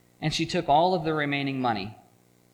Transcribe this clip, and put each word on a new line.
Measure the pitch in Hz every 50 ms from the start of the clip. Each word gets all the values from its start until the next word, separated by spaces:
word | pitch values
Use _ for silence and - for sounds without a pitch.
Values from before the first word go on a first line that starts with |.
| _ _ _ -
and | 156 156
she | - - 165
took | 160 185 175 - -
all | 143 156 170 185 190
of | 170 156
the | 160
remaining | 156 156 147 143 143 139 139 139 135 131
money, | 127 120 110 101 95 110 113 - - _ _ _ _ _ _ _ _ _